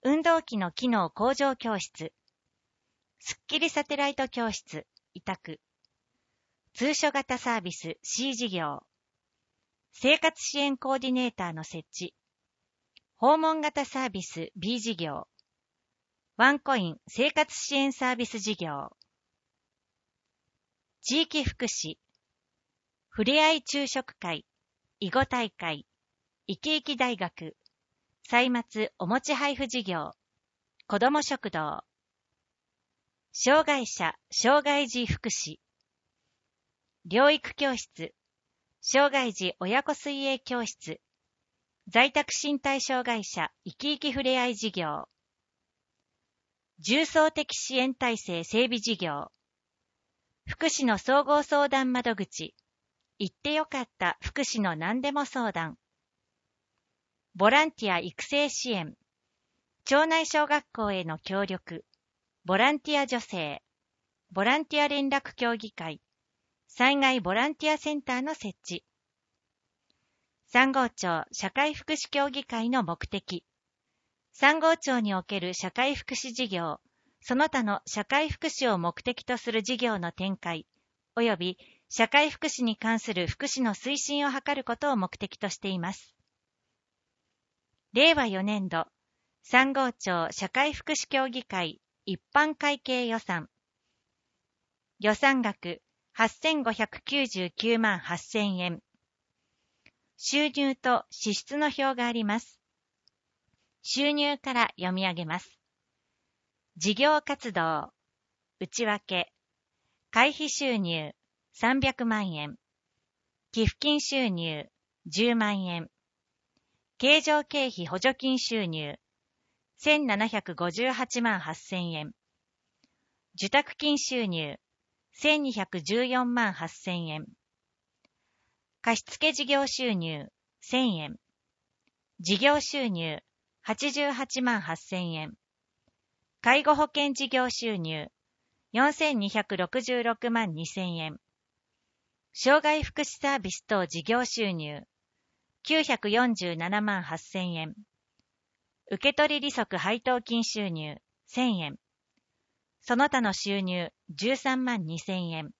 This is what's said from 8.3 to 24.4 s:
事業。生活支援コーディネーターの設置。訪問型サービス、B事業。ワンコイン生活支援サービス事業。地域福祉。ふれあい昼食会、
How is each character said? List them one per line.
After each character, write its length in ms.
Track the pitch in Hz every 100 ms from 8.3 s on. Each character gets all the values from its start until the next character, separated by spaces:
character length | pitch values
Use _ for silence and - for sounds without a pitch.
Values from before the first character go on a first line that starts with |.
事 140 | 240 233
業。 360 | 185 151 143 _ _ _ _ _ _ _ _ _ _ _
生 260 | - 254 311
活 220 | 320 320
支 180 | - 285
援 180 | 285 269
コ 160 | 262
ー 60 | 269
デ 100 | 262
ィ 40 |
ネ 140 | 254 247
ー 40 |
タ 160 | - 180
ー 40 |
の 120 | 160
設 140 | 156 165 -
置。 240 | - 180 _ _ _ _ _ _ _ _ _ _ _
訪 220 | 247 320
問 220 | 320 320
型 240 | 302 294
サ 200 | 277 269
ー 60 | 254
ビ 120 | 190
ス、 300 | 175 165 160
B 240 | 196 185 240
事 160 | 220
業。 320 | 185 165 139 - _ _ _ _ _ _ _ _ _ _ -
ワ 160 | 247
ン 60 | 285
コ 160 | - 254
イ 140 | 175
ン 60 | 160 -
生 240 | - 277
活 200 | 302 302
支 220 | - -
援 180 | 285 277
サ 180 | 254 254
ー 40 | 240
ビ 100 | 240
ス 120 | 226
事 160 | 202
業。 360 | 208 165 143 139 _ _ _ _ _ _ _ _ _ _ _ _ _ _ _ _ _ _ _ _ _
地 220 | - 285
域 200 | 320 302
福 220 | 262 -
祉。 320 | 247 - 156 - _ _ _ _ _ _ _ _ _ _ _
ふ 160 | -
れ 180 | 214 294
あ 100 | 311
い 100 | 320 -
昼 220 | 285 269
食 260 | 262 - -
会、 260 | 180 156